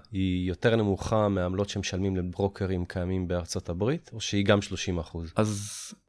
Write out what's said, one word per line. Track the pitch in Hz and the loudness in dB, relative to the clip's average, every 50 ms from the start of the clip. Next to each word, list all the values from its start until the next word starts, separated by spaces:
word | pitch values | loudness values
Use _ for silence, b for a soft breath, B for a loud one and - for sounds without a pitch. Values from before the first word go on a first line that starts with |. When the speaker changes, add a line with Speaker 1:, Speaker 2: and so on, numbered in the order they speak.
| - - | 0 -6
Speaker 1:
היא | 101 95 95 92 90 90 90 92 | -2 0 0 2 2 0 0 -2
יותר | 87 - - 117 113 | -2 2 2 4 4
נמוכה | 113 107 101 95 - - - 110 107 104 | 4 4 2 0 0 0 0 2 4 4
מהעמלות | 104 98 92 90 90 92 101 101 - | 4 2 2 0 0 0 0 -2 -2
שמשלמים | - 101 - - 95 92 98 98 95 | -2 -4 -4 -2 -2 0 0 0 0
לברוקרים | 90 90 90 87 - 98 98 - - 98 92 95 87 90 | 0 -2 -2 -2 0 0 0 0 -2 -2 0 0 -2 -2
קיימים | - - 95 87 92 95 92 90 | -2 -4 -4 -2 0 0 0 0
בארצות | 85 87 87 87 - - 92 - 90 | 0 -2 -2 -2 -4 -6 -6 -4 -4
הברית, | 85 90 104 123 160 175 - - 120 | -2 0 0 0 0 -2 -6 -10 -10
או | 110 | -8
שהיא | - - 104 101 98 | -4 -2 0 2 6
גם | 104 104 101 | 6 6 6
שלושים | - - 95 - - 95 87 85 | 4 0 -6 -4 -2 -2 -2 -2
אחוז? | 80 - - 85 85 82 - | -2 -4 -6 -8 -8 -4 0
Speaker 2:
אז | 110 107 107 104 101 104 101 - - - - - _ _ | 0 2 2 0 -4 -6 -8 -10 -10 -12 -14 -16 _ _